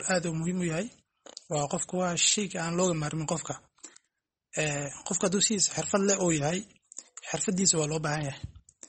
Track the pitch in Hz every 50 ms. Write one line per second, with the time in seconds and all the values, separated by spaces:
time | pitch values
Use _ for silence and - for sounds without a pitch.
0 | - - 185 180 165 175 160 165 160 175 180 185 175 170 156 165 208 240 - _
1 | _ _ _ _ - - - - - - 170 147 147 - - 170 - - - 185
2 | 180 180 175 160 - - - - 208 180 - 180 165 170 170 175 185 185 170 160
3 | 151 147 151 160 156 147 175 156 - - 135 - - _ _ _ - - - -
4 | _ _ _ _ _ _ _ _ _ _ - - 156 151 143 143 143 143 - -
5 | - - 190 - - 190 175 208 - - 220 196 - - - - 156 - - 202
6 | 196 202 196 190 190 175 165 151 139 147 175 185 214 - - _ _ - - -
7 | - _ - - - - - 160 - - 190 180 196 175 - 160 151 147 156 160
8 | 156 151 147 156 151 139 131 - - - - - - _ - - -